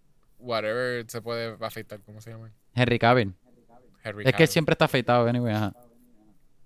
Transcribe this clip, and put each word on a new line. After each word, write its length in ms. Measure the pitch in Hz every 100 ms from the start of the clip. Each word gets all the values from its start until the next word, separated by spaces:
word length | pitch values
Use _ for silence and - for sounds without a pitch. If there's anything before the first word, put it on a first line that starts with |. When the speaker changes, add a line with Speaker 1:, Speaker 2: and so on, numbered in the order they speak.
| _ _ _ _
Speaker 1:
whatever 680 | 123 113 107 120 127 123 113
se 120 | 117
puede 360 | 113 117 117 107
afeitar, 400 | 113 113 107 107
¿cómo 160 | 104 107
se 100 | 113
llama? 220 | 113 113 - _
Speaker 2:
Henry 240 | - 120 120
Cavill. 340 | 117 127 98 90 _ _ _ - _ _
Speaker 1:
Henry 160 | 110 104
Speaker 2:
Es 40 | 127
que 20 |
él 40 |
Speaker 1:
Cavill. 160 | - 156
Speaker 2:
siempre 240 | 170 151
está 100 | 160
afeitado, 420 | 156 135 120 123 117
anyway, 260 | 120 120
ajá. 200 | 107 104 - - _ _ _ _ _ _ _